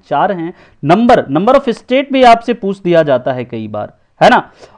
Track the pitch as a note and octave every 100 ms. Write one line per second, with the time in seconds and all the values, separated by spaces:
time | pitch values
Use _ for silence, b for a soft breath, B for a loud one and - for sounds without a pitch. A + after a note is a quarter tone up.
0 | - C#3+ F#3 F#3 E3 - b b C#3 F#3+
1 | A#3 G#3 A#2 C#3+ G#3 C4+ B3+ A3 - B3+
2 | C#4+ C4+ B3 A#3 - A#3 G3 G3 F3 E3
3 | D3+ B2+ C#3 B2+ A#2+ A2+ A2 G#2 G#2 _
4 | _ - F3+ A#3 - B B